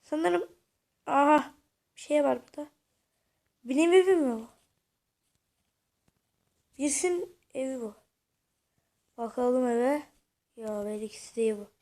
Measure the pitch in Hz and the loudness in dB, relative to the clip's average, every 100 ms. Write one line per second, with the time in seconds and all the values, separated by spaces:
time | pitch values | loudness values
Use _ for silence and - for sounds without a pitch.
0 | - 302 339 349 - _ _ _ _ _ | -6 -2 0 -2 -4 _ _ _ _ _
1 | - 269 285 302 254 - _ _ _ - | -2 2 4 4 2 -14 _ _ _ -20
2 | - 294 277 247 - - 294 _ _ _ | -2 0 2 -2 -6 -16 -16 _ _ _
3 | _ _ _ _ _ _ 240 262 339 370 | _ _ _ _ _ _ -4 2 6 6
4 | 370 370 269 226 226 _ _ _ _ _ | 6 2 2 -2 -10 _ _ _ _ _
5 | _ _ _ _ _ _ _ _ _ _ | _ _ _ _ _ _ _ _ _ _
6 | _ _ _ _ _ _ _ - 285 285 | _ _ _ _ _ _ _ -4 -2 0
7 | 359 349 - - _ - 262 262 226 202 | -2 -2 -6 -14 _ -8 -6 -6 -10 -14
8 | _ _ _ _ _ _ _ _ _ _ | _ _ _ _ _ _ _ _ _ _
9 | _ - 233 233 247 254 254 233 247 294 | _ -10 -10 -2 0 2 2 0 0 -2
10 | 294 _ _ _ _ - 220 208 202 214 | -6 _ _ _ _ -14 -10 -8 -8 -8
11 | 214 - - - 226 208 208 _ | -10 -14 -14 -2 -2 -2 -10 _